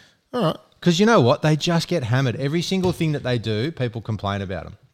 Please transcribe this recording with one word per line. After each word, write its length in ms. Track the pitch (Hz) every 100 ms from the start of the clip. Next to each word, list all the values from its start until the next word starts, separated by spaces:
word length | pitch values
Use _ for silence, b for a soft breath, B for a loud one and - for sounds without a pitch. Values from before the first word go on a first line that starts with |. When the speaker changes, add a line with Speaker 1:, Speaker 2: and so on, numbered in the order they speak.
| B B _
Speaker 1:
All 100 | 254
right. 120 | 175 - _ _
Speaker 2:
'Cause 160 | 180 170
you 80 | 214
know 140 | 226
what? 220 | 120 147
They 160 | 156 151
just 320 | - 165 -
get 140 | 175 117
hammered. 320 | 127 135 110
Every 240 | 135 165
single 320 | 165 190 180
thing 180 | - 160
that 120 | 147
they 140 | 123 123
do, 340 | 110 107 139
people 280 | - 123 113
complain 400 | - 107 98 101
about 240 | 95 90 78
'em. 120 | - _